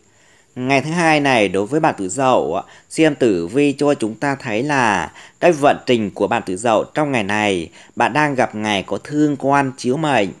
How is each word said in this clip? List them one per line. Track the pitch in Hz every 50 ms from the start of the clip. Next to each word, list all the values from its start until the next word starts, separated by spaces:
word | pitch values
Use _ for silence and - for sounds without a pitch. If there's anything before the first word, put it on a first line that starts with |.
| _ _ _ _ _ _ _ _ _ _ _
Ngày | 127 127 131 139 135
thứ | 123 156
Hai | 165 180 165 160 151 151
này, | 143 139 127 113 104 95
đối | 90 95 104
với | 107 143 160
bạn | 160 151 110 -
tuổi | 98 92
Dậu | 113 135 135 131 123 92 71 71 85
ạ, | 98 - - - - _ _
xem | - - 160 156 143
tử | - 135 113 95 87 85
vi | 85 113 143 147 143
cho | 135 - 147 147 143
chúng | 139 123 107 110
ta | - 147 143 135
thấy | 131 - 127 104 110
là | 135 151 143 135 120 110 101 90 78 - - - - - _ _
cái | - 180
vận | 170 143 143 135 120 - -
trình | - 123 113 107 95
của | - - 101 92
bạn | 117 113 -
tuổi | - 92
Dậu | 90 120 120 110 95 -
trong | - - 151 151 143
ngày | 135 117 98
này, | 92 104 107 107 104 95 87 80 - - - - - _
bạn | 117 120 107
đang | 117 151 151 147 139
gặp | 123 113 - -
ngày | 107 107 107 104 95 92
có | - 101 101 -
thương | - 147 151 151 147 143
quan | - 139 135 139 143 135 131 127
chiếu | - - 123 127
mệnh. | 160 160 147 135 113 101 90 - -